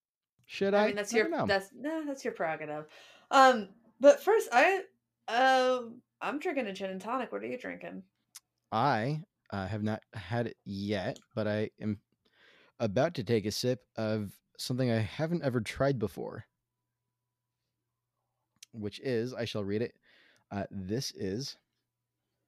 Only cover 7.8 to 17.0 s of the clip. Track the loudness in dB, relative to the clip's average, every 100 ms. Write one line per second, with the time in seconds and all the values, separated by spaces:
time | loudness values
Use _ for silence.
7.8 | -12 -14 -16 _ _ -20 -20 _ _ 0
8.8 | 2 2 0 -4 -8 _ -10 -6 -4 -2
9.8 | -2 -4 -8 -16 -6 -4 -4 -8 -10 -6
10.8 | -4 -2 -4 -8 -10 -4 -2 -2 -2 -4
11.8 | -6 -6 _ _ _ _ -20 -20 _ -6
12.8 | -2 0 0 -2 0 0 0 -2 -2 -2
13.8 | _ -6 -2 -2 -4 -10 _ -12 -6 -2
14.8 | 2 2 0 -2 -4 -2 0 -2 -2 0
15.8 | 0 0 -2 -6 -10 -10 -16 _ _ _
16.8 | _ _